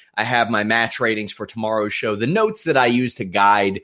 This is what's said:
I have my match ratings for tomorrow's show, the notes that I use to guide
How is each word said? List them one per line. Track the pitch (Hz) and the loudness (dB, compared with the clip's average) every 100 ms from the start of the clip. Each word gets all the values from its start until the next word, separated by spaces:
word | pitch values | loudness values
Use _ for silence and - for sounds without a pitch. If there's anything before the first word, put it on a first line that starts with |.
| _ | _
I | - | -6
have | 110 123 110 | 0 2 2
my | 110 | 0
match | 104 117 113 - | 2 2 0 0
ratings | 120 107 104 | -2 -2 -6
for | - | -10
tomorrow's | 104 117 110 110 104 | -10 -6 -2 0 -2
show, | - 113 | -2 -4
the | 104 120 | -2 0
notes | 196 220 214 | 0 0 -2
that | 165 139 | 0 2
I | 123 | 2
use | 120 127 | 2 0
to | - | -4
guide | 98 95 101 104 98 101 | -4 2 4 4 2 -2